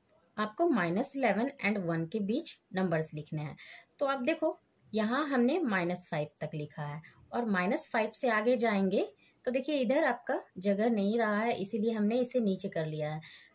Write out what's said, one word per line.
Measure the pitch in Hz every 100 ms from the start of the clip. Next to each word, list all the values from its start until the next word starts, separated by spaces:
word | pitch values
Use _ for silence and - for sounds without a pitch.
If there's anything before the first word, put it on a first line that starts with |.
| _ _ _ -
आपको | 214 - 349
माइनस | 226 170 185 277 277
इलेवन | 240 190 269 - 196
and | 208
वन | 170 165 165
के | 220
बीच | 196 269 - - _
नंबर्स | 190 185 160 156
लिखने | 151 - 151
हैं। | 151 156 - - - -
तो | 277
आप | 269
देखो | 254 330 320 - _ _ -
यहाँ | 214 214 262 294
हमने | 262 240 359
माइनस | 269 185 175 180 -
फ़ाइव | 156 151 -
तक | 151 156
लिखा | 147 - 147
है | 151 - - -
और | 233 226
माइनस | 185 180 311 -
फ़ाइव | 233 220
से | - 254
आगे | 214 226 247
जाएंगे | 226 202 190 220 403 - _ _ 254
तो |
देखिए | 262 277 294
इधर | 233 285
आपका | 294 240 - 330 - 180
जगह | 196 196 233
नहीं | 214 196 233
रहा | 214 208
है, | 233
इसीलिए | - 202 226 226
हमने | 220 208 247
इसे | 247 254
नीचे | 208 190 196
कर | 165 156
लिया | 151 151
है। | 156 - - -